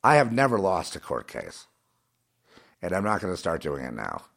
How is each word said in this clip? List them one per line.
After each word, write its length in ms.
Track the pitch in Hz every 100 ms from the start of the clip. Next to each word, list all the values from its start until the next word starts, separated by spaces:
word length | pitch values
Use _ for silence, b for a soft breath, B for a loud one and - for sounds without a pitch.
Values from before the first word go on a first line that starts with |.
I 120 | 127 147
have 160 | 127
never 260 | 117 135 113
lost 380 | 95 90 - -
a 40 |
court 280 | - 64 50
case, 400 | 57 - - - _ _ _ _ _ _ _ b b b b
and 120 | 87
I'm 100 | 92
not 160 | 101 104
gonna 160 | 101 90
start 240 | 87 82
doing 220 | 78 71
it 100 | 64
now. 300 | 57 50 50 -